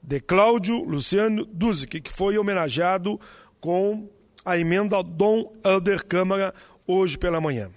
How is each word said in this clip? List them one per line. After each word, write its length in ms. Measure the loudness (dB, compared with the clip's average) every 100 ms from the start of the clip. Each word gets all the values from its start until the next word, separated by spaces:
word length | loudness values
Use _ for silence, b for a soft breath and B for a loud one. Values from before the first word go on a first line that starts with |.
de 180 | -6 -8
Cláudio 640 | 0 4 4 4 0 -4
Luciano 600 | -2 -4 0 2 2 0 -4
Duzic, 560 | -2 0 0 -4 -10
que 100 | -10
foi 280 | -4 0 0
homenageado 800 | 0 0 -2 0 0 0 -2 -6 B B B _
com 480 | -2 0 0 -2 -8 _ _ -12
a 140 | -2 0
emenda 460 | 2 2 2 0
Dom 500 | -2 0 2 2 0 -2
Helder 400 | 2 2 2 -2
Câmara 520 | 0 0 0 0 -2 -6 B B -2
hoje 320 | 2 2 0
pela 200 | -2 0
manhã. 300 | -2 -4 -6